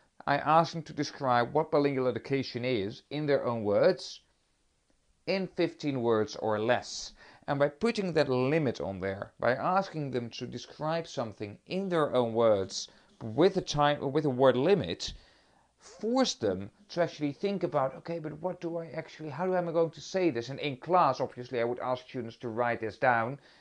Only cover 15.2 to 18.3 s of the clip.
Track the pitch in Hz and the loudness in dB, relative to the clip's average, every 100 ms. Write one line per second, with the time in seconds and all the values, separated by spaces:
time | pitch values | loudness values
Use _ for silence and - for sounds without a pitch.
15.2 | - _ _ _ _ _ - - 214 254 | -18 _ _ _ _ _ -20 -8 0 2
16.2 | 254 - 107 92 101 - - 175 160 - | 0 0 -2 -2 -6 -16 -8 -2 -2 -2
17.2 | 147 139 202 196 170 143 135 - 170 170 | -6 -4 -4 -2 -2 0 0 -4 -8 -8
18.2 | 151 | -8